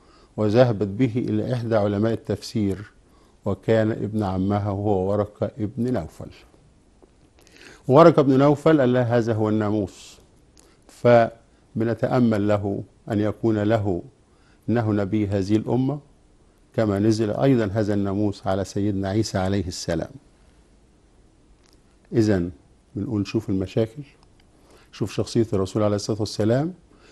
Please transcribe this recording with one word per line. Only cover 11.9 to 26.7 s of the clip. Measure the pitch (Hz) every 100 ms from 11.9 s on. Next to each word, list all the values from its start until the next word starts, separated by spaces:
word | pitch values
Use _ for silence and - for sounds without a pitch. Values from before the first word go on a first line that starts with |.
| 110 127 131 120 107 104
له | 104 101 104 110 _ -
أن | 104
يكون | 107 - 113 107
له، | 104 113 101 87 139 _ _ _ _ _ -
إنه | 117 107
نبي | 104 98 107 101
هذه | 101 95 107
الأمة، | 127 123 131 147 - _ _ _ _ _ _
كما | - 110 98
نزل | 107 110 107
أيضا | - 139 123 107
هذا | 107 104
الناموس | 101 98 98 104 98 98
على | 98
سيدنا | 95 104 101 95 95
عيسى | 104 107 98
عليه | 92 101 87
السلام. | - - 82 71 - _ _ _ _ _ _ _ _ _ _ _ _ _ _ _ _ _ _ -
إذن | 135 107 98 87 - _ _ _ 107
بنقول | 98 107 101
شوف | 117 -
المشاكل، | 95 95 - 110 - 143 _ _ _ _ _ _ - _
شوف | - 110
شخصية | - 104 117 110
الرسول | 98 95 110
عليه | 104 104
الصلاة | - 107
والسلام، | 104 - 107 120 165